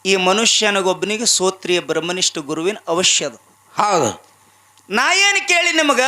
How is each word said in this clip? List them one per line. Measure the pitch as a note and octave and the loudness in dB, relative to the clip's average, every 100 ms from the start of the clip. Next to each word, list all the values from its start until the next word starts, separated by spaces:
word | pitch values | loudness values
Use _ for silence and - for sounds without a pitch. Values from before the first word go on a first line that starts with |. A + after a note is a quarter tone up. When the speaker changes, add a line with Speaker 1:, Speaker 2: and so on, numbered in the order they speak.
| F#3 | 0
Speaker 1:
ಈ | F#3+ | 2
ಮನುಷ್ಯನಿಗೊಬ್ಬನಿಗೆ | F#3 G3+ A3+ - G#3+ G3 F#3 E3+ F#3 G#3+ A3+ | 2 2 2 0 0 0 0 -2 -4 -2 -2
ಸೋತ್ರಿಯ | - F#3 F#3 F3 F3+ | 0 0 -2 -2 -2
ಬ್ರಹ್ಮನಿಷ್ಠ | D3+ D#3+ E3 F3+ F3 E3+ | -2 -4 -4 -4 -4 -4
ಗುರುವಿನ | C#3 D#3 F3 G#3+ - | -8 -4 -4 -6 -4
ಅವಶ್ಯ | E3+ F#3 - D3 | 0 0 0 -4
ಅದು. | A2 _ _ _ - | -10 _ _ _ -2
Speaker 2:
ಹೌದು. | G#3 F3+ A#2 - - _ _ _ _ _ - | 0 2 0 -4 -16 _ _ _ _ _ -6
Speaker 1:
ನಾ | G#3 C#4+ | -2 2
ಏನ್ | F#4+ G4+ G4 G4 | 2 2 2 0
ಕೇಳಿ | F4 F4 | 0 2
ನಿಮಗ, | D#4+ D4+ B3 | 2 2 2